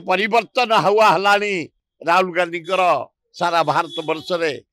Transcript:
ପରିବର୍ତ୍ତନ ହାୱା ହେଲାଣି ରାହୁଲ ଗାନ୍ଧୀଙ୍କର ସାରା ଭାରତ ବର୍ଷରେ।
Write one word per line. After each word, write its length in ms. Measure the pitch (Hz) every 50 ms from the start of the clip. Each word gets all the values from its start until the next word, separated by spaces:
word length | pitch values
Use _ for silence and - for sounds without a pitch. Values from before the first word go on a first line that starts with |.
| 170
ପରିବର୍ତ୍ତନ 680 | 190 185 185 208 220 196 233 208 - - 247 247 214 220 208
ହାୱା 300 | 147 180 208 214 220 214
ହେଲାଣି 460 | 175 170 196 202 202 208 208 208 196 180 151 - _ _ _ _ _ _
ରାହୁଲ 280 | - 151 170 185 185 185
ଗାନ୍ଧୀଙ୍କର 500 | 165 170 180 170 165 175 160 160 190 185 185 175 156 131 113 - _ _ _ _ _
ସାରା 260 | - 175 175 170 165 160
ଭାରତ 340 | 147 143 156 170 156 135 165
ବର୍ଷରେ। 520 | 160 151 160 160 - - 185 170 165 160 135 - - _